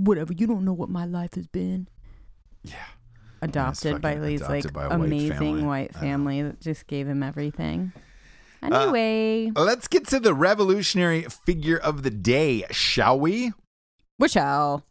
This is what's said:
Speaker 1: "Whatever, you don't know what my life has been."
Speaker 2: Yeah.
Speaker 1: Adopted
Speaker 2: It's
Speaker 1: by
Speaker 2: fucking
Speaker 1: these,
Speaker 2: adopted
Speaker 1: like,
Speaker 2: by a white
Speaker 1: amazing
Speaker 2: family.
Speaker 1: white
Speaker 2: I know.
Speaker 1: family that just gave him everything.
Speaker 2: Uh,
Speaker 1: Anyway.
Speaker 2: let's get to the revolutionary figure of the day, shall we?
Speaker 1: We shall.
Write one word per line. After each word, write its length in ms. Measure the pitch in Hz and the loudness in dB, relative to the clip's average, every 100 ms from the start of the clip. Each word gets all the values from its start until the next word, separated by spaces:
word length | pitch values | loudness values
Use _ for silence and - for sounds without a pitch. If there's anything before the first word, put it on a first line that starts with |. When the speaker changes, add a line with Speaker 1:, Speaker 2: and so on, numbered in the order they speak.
| 190 | 2
Speaker 1:
"Whatever, 260 | 185 160 | 2 0
you 140 | 175 226 | -2 0
don't 180 | 220 | 0
know 80 | 190 | 0
what 160 | 175 - | -2 -4
my 140 | 180 175 | -4 -4
life 280 | 175 175 | -4 -6
has 120 | - 170 | -8 -8
been." 420 | 180 180 185 185 - - - - - _ - | -6 -4 -4 -8 -16 -20 -20 -20 -20 _ -20
Speaker 2:
Yeah. 100 | - - - - - - - - | -16 -16 -16 -20 -20 -20 -20 -10
Speaker 1:
Adopted 520 | 160 143 131 143 156 | -6 -2 -2 -2 -2
Speaker 2:
It's 60 | 147 | -2
Speaker 1:
by 140 | 151 | -2
Speaker 2:
fucking 140 | 147 151 | -2 -2
Speaker 1:
these, 120 | 147 | -4
Speaker 2:
adopted 240 | 143 143 143 | -2 -2 -2
Speaker 1:
like, 60 | |
Speaker 2:
by 120 | 143 | -4
a 40 | 143 | -2
white 40 | 165 160 | 0 0
Speaker 1:
amazing 300 | 147 151 147 | 0 0 0
Speaker 2:
family. 240 | 151 151 | -2 0
Speaker 1:
white 260 | 147 139 135 | -2 -2 -6
Speaker 2:
I 20 | - | -6
know. 40 | |
Speaker 1:
family 420 | 147 143 143 139 | -4 -2 -2 -2
that 180 | 147 - | -4 -6
just 260 | 160 151 - | -8 -8 -6
gave 220 | 143 139 | -6 -4
him 140 | 139 | -2
everything. 680 | 135 147 147 151 160 160 185 - - - - - - - | -4 -4 -6 -4 -4 -4 -6 -8 -20 -20 -20 -20 -20 -12
Speaker 2:
Uh, 40 | - 254 | 0 2
Speaker 1:
Anyway. 680 | 320 254 220 220 220 220 226 220 | 2 2 0 0 0 0 0 2
Speaker 2:
let's 320 | 190 247 - | 2 2 2
get 180 | 359 - | 2 2
to 140 | 269 | 4
the 120 | 226 | 4
revolutionary 880 | 139 175 208 196 196 185 185 175 160 | 4 4 4 4 2 2 2 2 2
figure 540 | 160 - - 170 151 165 | -2 -6 -2 -2 0 0
of 260 | 147 147 | 0 -2
the 60 | 135 | -4
day, 540 | 107 92 131 156 117 90 | -2 2 4 4 0 -2
shall 480 | - - - 110 131 | -4 0 4 4 4
we? 340 | 151 214 247 - _ _ _ _ _ _ | 2 0 -2 -6 _ _ _ _ _ _
Speaker 1:
We 80 | 285 | 2
shall. 560 | 196 143 143 147 143 - | 4 2 2 2 0 -6